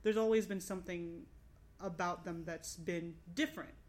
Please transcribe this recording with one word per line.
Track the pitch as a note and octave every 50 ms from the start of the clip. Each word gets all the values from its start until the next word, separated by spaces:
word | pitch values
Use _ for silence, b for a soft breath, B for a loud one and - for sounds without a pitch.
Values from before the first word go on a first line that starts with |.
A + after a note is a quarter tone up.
| -
there's | G#3+ G#3
always | A3 A3 A3 A3 A3 G#3
been | - G3+ F#3+
something | - - G3 F#3 F3+ F#3+ F3 F3 E3+ E3+ E3+ - - - - - - - - - - - - -
about | G3 F#3+ E3+ F3 F3+ F3 F3 E3+ E3+
them | F#3 E3+ E3+ D#3+
that's | E3+ E3 D#3+ - - -
been | F3 D#3+ F#3 F3 E3 E3 E3+ D#3+ - - E3+ E3+
different. | - D#4 D#4 - F3+ C3 - - - -